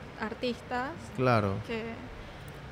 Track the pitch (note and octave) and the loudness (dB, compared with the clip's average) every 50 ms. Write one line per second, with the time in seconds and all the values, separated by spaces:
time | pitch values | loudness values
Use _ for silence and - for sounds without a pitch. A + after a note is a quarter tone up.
0 | - - - - A3+ G#3+ A3 - B3+ B3 A#3 - - - B3+ B3 B3+ C#4+ E4+ - | -10 -10 -6 -4 -4 -4 -2 0 0 0 0 0 -4 -2 -2 0 0 -2 -4 -6
1 | - - - - B2+ B2+ A#2+ A2 G#2 G2 G2 A2 A2 - A#3 A3 A3 A3+ A3+ - | -8 -6 0 4 6 8 8 8 6 6 2 0 -2 -2 -4 -4 -4 -6 -8 -8
2 | - - - - - - - - - - - - - - | -10 -10 -10 -10 -10 -12 -12 -12 -12 -10 -12 -10 -12 -12